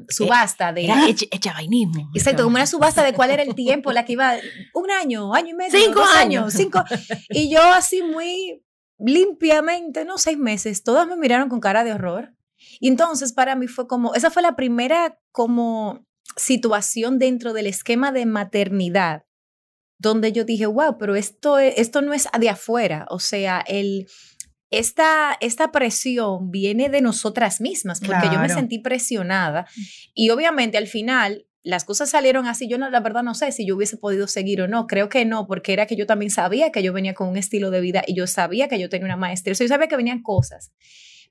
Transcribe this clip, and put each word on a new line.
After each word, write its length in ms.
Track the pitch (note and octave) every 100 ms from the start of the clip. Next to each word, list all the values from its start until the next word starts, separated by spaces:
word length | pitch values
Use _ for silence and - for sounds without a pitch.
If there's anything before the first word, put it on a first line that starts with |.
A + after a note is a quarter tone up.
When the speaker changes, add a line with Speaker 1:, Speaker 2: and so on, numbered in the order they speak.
Speaker 1:
Eh, 20 | -
Speaker 2:
subasta 600 | - G#3+ A#3+ G#3 - F3
de 120 | E3+
Speaker 1:
era 240 | F3 A#3 D#4
echa, 180 | A3 -
echavainismo. 800 | F#3+ G3 D#3 D#3 A#3+ G3 D#3+ D3
Speaker 2:
Exacto, 300 | D#3+ C#4 C4
como 100 | A#3
una 120 | B3 C#4
subasta 340 | E4 D4+ D#4+
de 80 | C#4+
cuál 180 | B3+ B3+
era 100 | C#4+
el 140 | C#4 G#3+
tiempo, 340 | B3 C#4 C#4
la 140 | A#3+
que 80 | A#3+
iba 220 | A#3+ C4+ A#3+ A#3+ - -
un 180 | D#4+ F#4+
año, 420 | G4 D#4 A3 G3+
año 140 | B3 E4+
y 60 |
medio, 220 | E4+ F#4 G4
Speaker 1:
Cinco 200 | A4 G4+
Speaker 2:
dos 80 | G4+
Speaker 1:
años. 280 | - F4+ C4
Speaker 2:
años, 80 | A3
cinco. 300 | - F#4+ - - A#3 - A3 -
Y 200 | A3 D4+
yo 100 | D#4 E4+
así 300 | F4+ F4+ F#4
muy 580 | E4+ D#4 F4 F4+ F#4+ - _ _ _ -
limpiamente, 1040 | G#3+ D#4 G4 D#4 D#4+ D4+ D#4 F4 E4+ D4
no, 120 | D#4+ F#4+
seis 200 | - D4+
meses, 460 | B3 G#3+ G#3+ G3
todas 220 | - C4+ E4+
me 80 | F4+
miraron 320 | C#4+ A#3+ C#4
con 100 | A#3
cara 220 | G#3+ G#3
de 100 | A#3
horror. 420 | G#3 F3+ F3+ - _ _ _ _ -
Y 100 | C4
entonces 440 | C4 E4 C#4+ C4+
para 240 | A#3 C4 C4
mí 100 | B3
fue 200 | B3+ B3
como, 260 | B3 A#3
esa 160 | B3 D#4+
fue 120 | F4
la 120 | F4 -
primera 640 | B3+ A#3+ B3 E4 E4 - _
como 720 | - A#3 A#3+ A#3 A3+ G#3+ - _ _ - -
situación 840 | - B3+ A#3 G#3 - A#3 A3+ C4
dentro 340 | B3+ B3 A#3+
del 120 | A3 G3+
esquema 460 | F#3+ - A#3 C#4
de 140 | C4 A#3
maternidad 1000 | G#3+ G3+ G#3 G3 G3 F3 F#3+ F3 D#3 _ _ _ _ _ _ _ _
donde 340 | G#3+ A3 A3
yo 120 | A3+
dije, 220 | A3+ A3+ G#3+
"Wow, 320 | G#3+ D#4 -
pero 180 | G#3 G3+
esto 420 | G3+ - D4 C#4
e-, 220 | C4+ G#3
esto 220 | A#3 C#4+
no 100 | C#4+
es 160 | D4 - A#3
de 120 | A3+
afuera", 560 | G3 - A#3 G#3+ D#3 -
o 100 | F3+
sea, 460 | - G3+ G3 F3+ -
el, 400 | G3+ G3+ G3 F#3+ - - - - _ -
esta, 680 | A3 A#3 - D#4+ D#4 D4 -
esta 320 | A#3 A#3 D#4
presión 800 | D4+ B3 - C4 A#3+ G#3+ F#3 F#3
viene 400 | F#3+ G3 A3 C#4
de 100 | C#4
nosotras 600 | B3 - G#3+ G#3+ A3 -
mismas, 380 | A#3+ F#4 F#3+ E3+
porque 260 | G3 F#3 E3
yo 60 |
me 140 | D#3+ E3
Speaker 3:
Claro. 80 |
Speaker 2:
sentí 240 | F3 A#3+ A3+
presionada 840 | B3+ B3+ - A3 F3+ F#3+ E3+ D3+ F3+ - F#3+ - -
y 140 | - A3+
obviamente 460 | A#3 E4 D4+ A#3 G#3
al 100 | G3+
final 580 | A3 A3 C4 G3+ G#3 _ _
las 220 | - F3+
cosas 260 | - G3+ D4
salieron 360 | D#4 C4 C4 B3
así. 220 | A#3 A#3+
Yo 80 | B3
no, 120 | C4+
la 100 | B3
verdad 220 | A3 A3+
no 120 | B3
sé 160 | A3+ C#4+
si 140 | - G3
yo 80 | F#3+
hubiese 200 | G3+ A3
podido 300 | G#3 G3 G3+
seguir 340 | G#3 G3 F#3+
o 80 | F#3
no, 180 | A3+ A#3
creo 220 | G3+ G3+
que 160 | B3+
no, 220 | A3+ A3+ G3
porque 260 | F#3 -
era 140 | G3 G#3+
que 100 | G#3
yo 100 | G#3
también 240 | G#3+ G#3
sabía 400 | G3+ F3+ A3+ D#4
que 120 | A3+
yo 100 | F#3
venía 220 | F#3 F#3+
con 140 | F#3 F#3
un 100 | F#3+
estilo 320 | F#3+ G#3 G3
de 100 | F#3
vida 220 | F3+ F3+ -
y 80 |
yo 120 | F3+ F3+
sabía 420 | - E3+ G3+ C#4
que 100 | A3+
yo 120 | F3+
tenía 160 | F#3 F#3+
una 100 | F#3
maestría, 360 | F#3 F3+ -
o 20 |
sea, 100 | F#3+
yo 40 | A#3+
sabía 200 | C#4 D#4+
que 80 | C#4+
venían 260 | A#3+ B3
cosas, 500 | A#3 F#3+ - - - _ _ - - - _